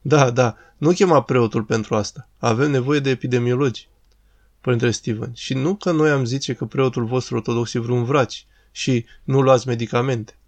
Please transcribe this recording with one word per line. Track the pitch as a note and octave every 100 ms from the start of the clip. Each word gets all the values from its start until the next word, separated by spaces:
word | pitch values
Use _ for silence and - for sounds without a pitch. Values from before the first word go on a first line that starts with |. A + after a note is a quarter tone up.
Da, | C#3+ D3 C3
da, | A#2+ B2 - - _
nu | D3
chema | F3 F#3+ D3+
preotul | A#2 B2+ A#2 A#2+
pentru | G#2 A2+ G#2+
asta. | A2+ G2+ - - _
Avem | A#2+ A2+ D3
nevoie | C#3 B2+ D3
de | C#3
epidemiologi. | B2+ C3 B2 A#2+ B2 C#3 - - _ _ _ _ _ _ _
Părintele | - A#2+ A#2+
Steven: | A2 - A2 A#2+
„Și | A#2+ -
nu | C3 C#3
că | G#3 -
noi | D#3+ D#3
am | C#3+
zice | A#2+ C3 -
că | B2
preotul | B2 C3+ C3 B2+
vostru | A2+ B2+ - A#2+
ortodox | A2 A#2 A#2
e | B2+
vreun | A#2 B2
vraci | A#2+ C#3+ A#2+ - _ _ _
și | - - B2 A2+ -
nu | - C3+
luați | C3 B2+ B2+
medicamente. | A#2 A#2 B2 C3 B2 A2 -